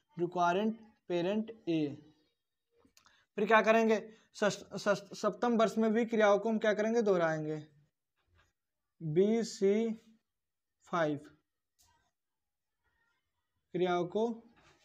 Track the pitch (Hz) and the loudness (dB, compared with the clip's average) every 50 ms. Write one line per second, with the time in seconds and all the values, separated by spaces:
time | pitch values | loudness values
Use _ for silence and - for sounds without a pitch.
0 | _ _ - 165 175 170 - 180 175 175 175 190 214 220 220 - - - _ _ | _ _ -8 -6 -6 -4 0 0 0 2 2 0 0 -2 -4 -6 -12 -20 _ _
1 | _ - 180 175 170 185 208 220 220 - - - - 175 165 160 151 139 135 - | _ -4 -4 -2 -2 -2 -2 -2 -4 -6 -10 -12 -6 -2 -2 -2 -2 -4 -6 -10
2 | - - _ _ _ _ _ _ _ _ _ _ _ _ _ _ _ _ _ _ | -18 -20 _ _ _ _ _ _ _ _ _ _ _ _ _ _ _ _ _ _
3 | _ _ _ _ _ _ - 208 214 196 220 214 214 220 220 226 226 220 220 202 | _ _ _ _ _ _ -6 -4 0 4 4 4 4 4 4 4 4 2 2 0
4 | - - - - _ _ - - 214 202 - - - - - 196 - 214 202 - | -2 -8 -20 -20 _ _ -6 -2 -2 -2 -2 -2 -10 -14 -10 -6 -2 -2 -2 -2
5 | - - - - - 208 202 - - 240 240 214 226 196 190 220 220 226 208 233 | -4 -14 -10 -4 -4 -4 -2 -2 -2 0 2 2 2 2 2 0 0 2 2 0
6 | 240 226 233 220 214 202 202 190 202 226 226 208 - 214 208 202 214 220 226 240 | 0 0 2 4 4 4 4 4 2 0 -2 0 0 0 0 0 0 0 0 0
7 | 220 208 190 175 170 160 160 156 156 151 156 151 151 - _ _ _ _ _ _ | 2 2 2 2 2 0 -2 -2 -4 -6 -8 -8 -10 -16 _ _ _ _ _ _
8 | _ _ _ _ _ _ _ _ _ _ _ _ _ _ _ _ _ _ _ - | _ _ _ _ _ _ _ _ _ _ _ _ _ _ _ _ _ _ _ -12
9 | 165 156 151 175 196 208 226 233 220 226 - - 196 196 202 214 226 226 220 - | -8 -2 2 2 2 2 2 0 -2 -4 -4 0 0 2 2 2 0 -2 -4 -8
10 | _ _ _ _ _ _ _ _ _ _ _ _ _ _ _ _ _ - - 170 | _ _ _ _ _ _ _ _ _ _ _ _ _ _ _ _ _ -6 -2 -2
11 | 165 151 147 135 - - _ _ _ _ _ _ _ _ _ _ _ _ _ _ | 0 0 -2 -4 -8 -16 _ _ _ _ _ _ _ _ _ _ _ _ _ _
12 | _ _ _ _ _ _ _ _ _ _ _ _ _ _ _ _ _ _ _ _ | _ _ _ _ _ _ _ _ _ _ _ _ _ _ _ _ _ _ _ _
13 | _ _ _ _ _ _ _ _ _ _ _ _ _ _ - 175 180 180 175 175 | _ _ _ _ _ _ _ _ _ _ _ _ _ _ -4 -2 0 0 0 0
14 | 175 175 - 208 226 240 226 226 - - _ _ _ _ _ _ _ | -2 -2 -2 -2 -2 -2 -4 -8 -14 -20 _ _ _ _ _ _ _